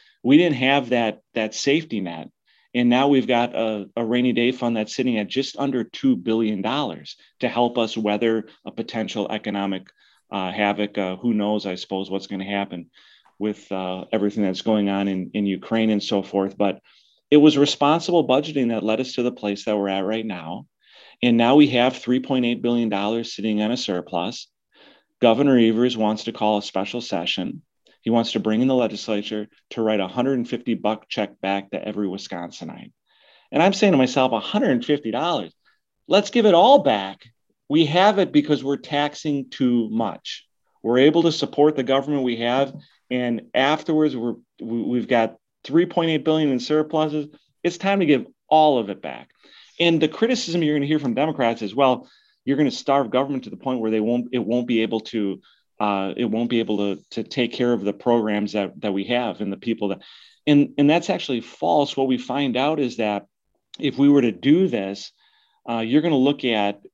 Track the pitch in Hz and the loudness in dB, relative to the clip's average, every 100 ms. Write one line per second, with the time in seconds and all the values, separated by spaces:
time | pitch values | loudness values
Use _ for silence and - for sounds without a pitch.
0 | _ _ 117 147 175 135 131 139 120 120 | _ _ 4 6 6 2 2 2 2 0
1 | 113 104 _ - 110 - - 151 160 110 | 0 -4 _ -4 -4 -2 0 0 -2 -6
2 | 92 82 - _ _ _ _ 120 120 123 | -6 -10 -14 _ _ _ _ 0 2 4
3 | 139 139 107 120 120 - 113 107 98 - | 4 4 2 0 0 -2 -4 -4 -8 -6
4 | 113 123 127 117 120 127 120 113 107 - | -2 0 0 2 0 0 -2 -2 -4 -4
5 | 127 113 101 127 135 - 139 127 110 - | -2 -2 -2 -4 -6 -4 -4 -4 -6 -2
6 | 135 123 - 113 113 104 101 135 135 82 | 0 0 0 0 0 -2 -4 -4 -4 -8
7 | - - _ _ 123 120 120 120 113 113 | -16 -20 _ _ -4 2 0 2 -2 -2
8 | 107 104 117 113 107 - - - 113 117 | -2 0 2 0 -4 -16 -16 -12 -8 -6
9 | 110 113 101 104 110 101 98 95 95 _ | -6 -4 -4 -6 -6 -4 -4 -6 -10 _
10 | _ _ _ 101 92 90 104 101 104 - | _ _ _ -6 -6 -2 -2 0 -4 -4
11 | 95 92 120 107 104 107 98 90 - 95 | -4 -4 -2 0 0 -2 -4 -8 -6 -6
12 | 95 95 - 98 95 101 101 90 82 _ | -6 -8 -8 -10 -6 -4 -4 -8 -14 _
13 | _ _ _ _ 107 104 - 95 92 92 | _ _ _ _ -6 -6 -8 -6 -6 -8
14 | - 110 101 104 101 92 - 107 101 98 | -4 -2 -2 0 -2 -2 0 0 0 0
15 | 101 95 90 104 101 92 - 113 110 104 | -2 -4 -6 -4 -2 -4 -4 0 2 0
16 | - 101 95 98 98 - 101 92 _ _ | 0 -4 -2 -2 -2 0 -2 -2 _ _
17 | _ _ _ 147 151 139 143 - 143 160 | _ _ _ 6 6 6 2 2 2 2
18 | 160 175 131 - 156 151 120 113 101 110 | 2 0 2 0 0 -2 0 0 -2 -2
19 | 127 - 123 123 104 101 - 107 98 95 | -4 -2 -4 -2 -4 -4 -2 -2 0 -2
20 | 95 110 113 92 80 95 - _ _ - | -2 -4 -4 -8 -10 -12 -14 _ _ -20
21 | - _ 123 117 117 143 143 123 123 127 | -20 _ 2 4 6 6 6 6 2 0
22 | - 127 127 131 120 120 120 120 117 101 | -2 -2 0 -2 0 -2 0 0 0 -2
23 | 104 117 117 - 107 104 107 120 - 90 | -2 -4 -6 -6 -4 -2 -2 -4 -4 -4
24 | 85 87 90 123 - _ _ _ - _ | -4 -4 -4 -8 -16 _ _ _ -20 _
25 | _ _ 120 113 143 127 113 110 123 113 | _ _ 4 4 4 6 4 4 0 2
26 | 107 107 - 113 107 104 101 95 98 120 | -2 -2 -6 -4 0 0 -2 -6 -4 -6
27 | 117 90 87 - 90 - _ _ _ _ | -6 -6 -4 -6 -6 -10 _ _ _ _
28 | - 117 113 113 104 110 131 131 113 107 | -2 0 0 -2 -2 0 2 2 0 -4
29 | - 104 104 107 107 _ _ - 110 107 | -4 -4 -4 -8 -10 _ _ -4 0 0
30 | 92 120 127 131 120 117 - 113 104 110 | -2 -2 -2 0 -2 -6 -4 -2 -2 -4
31 | _ - 101 - 95 98 98 - - 101 | _ -6 -6 -4 -4 -4 -6 -10 -8 -6
32 | 101 98 - 90 87 - - - - _ | -6 -6 -10 -12 -12 -12 -14 -14 -20 _
33 | _ _ _ _ _ 139 180 196 208 151 | _ _ _ _ _ 2 2 4 4 4
34 | 127 139 131 113 - 208 240 127 - 143 | 2 2 0 0 -2 -2 0 0 0 -2
35 | 113 113 165 156 85 _ _ _ _ _ | -2 -4 -2 -4 -6 _ _ _ _ _
36 | - 185 202 240 214 170 208 277 139 107 | 0 2 2 2 4 6 8 6 6 0
37 | 95 98 - _ _ _ _ 151 151 165 | -2 -12 -20 _ _ _ _ 2 4 4
38 | 196 202 175 147 147 147 131 139 - 143 | 4 4 2 2 2 0 0 -4 -2 -2
39 | 147 147 156 143 131 - 127 120 110 110 | -2 -4 -4 -4 -6 -2 2 2 0 -2
40 | 110 - - - _ _ _ _ 113 123 | -4 -6 -14 -16 _ _ _ _ 0 6
41 | 151 160 165 160 - - 147 151 123 135 | 6 6 2 0 -6 4 4 4 0 0
42 | 139 143 127 117 117 127 139 - - _ | 0 -2 -2 -2 0 0 -2 -6 -20 _
43 | _ 127 123 117 - - 135 156 - 156 | _ -4 -2 -4 -4 0 0 0 0 0
44 | 151 127 120 110 _ _ 110 117 110 123 | 0 0 -6 -6 _ _ -6 -4 -2 -4
45 | 104 120 113 - _ _ - 147 175 175 | 0 2 0 -4 _ _ 0 2 2 0
46 | 165 156 156 156 151 131 123 151 151 160 | 0 0 0 2 2 0 0 0 0 0
47 | 156 151 147 - _ _ 175 170 190 196 | 0 -2 -8 -14 _ _ -6 -2 -2 0
48 | 170 135 - _ _ 156 156 131 101 113 | 4 2 0 _ _ 4 4 4 -2 -8
49 | 80 60 - _ _ - - _ 170 165 | -10 -14 -18 _ _ -20 -20 _ 2 4
50 | 160 - 233 254 208 170 156 151 139 151 | 2 0 0 0 -2 -2 0 0 0 0
51 | 139 113 156 147 120 113 104 113 135 123 | 0 -2 -2 0 -2 -2 -6 2 2 2
52 | - _ _ _ - 139 147 - - 139 | -4 _ _ _ -4 0 0 0 0 0
53 | 120 127 139 135 110 104 135 127 110 110 | 2 0 -2 -6 -10 -10 -6 -4 0 0
54 | 107 120 120 123 98 120 120 113 110 110 | 0 -2 -2 -4 -2 -2 0 0 0 -2
55 | - 117 101 92 _ _ _ _ 104 98 | -4 -4 -4 -6 _ _ _ _ -2 -2
56 | 95 - 117 110 120 120 113 104 101 95 | -4 -4 -2 -2 0 -2 0 -2 -2 -4
57 | _ - 110 - 120 - 123 117 98 101 | _ -10 -8 -4 -4 -2 0 0 -2 -4
58 | - 117 107 104 104 104 95 95 107 98 | 0 2 2 -2 -2 -2 -4 -4 -4 -4
59 | 98 123 120 90 98 95 117 113 104 92 | -2 -2 -2 -6 -8 -6 -6 -4 -4 -6
60 | - - - _ - 147 139 - 143 165 | -12 -20 -20 _ 4 4 4 2 4 4
61 | - 180 - 123 - - 160 165 139 - | 2 -4 -4 -6 -6 -6 0 2 2 0
62 | 135 123 127 131 143 120 143 156 127 104 | 0 0 -2 -4 -2 0 0 0 -4 -2
63 | 107 104 - _ _ _ _ - 143 127 | -2 -2 -6 _ _ _ _ -6 -6 2
64 | 139 143 120 90 120 160 185 120 95 101 | 6 6 4 0 2 4 4 0 -4 -8
65 | - _ _ _ _ _ - 117 113 135 | -12 _ _ _ _ _ -8 -4 2 2
66 | 165 147 131 143 131 110 101 101 - | 2 2 2 0 0 0 0 -4 -12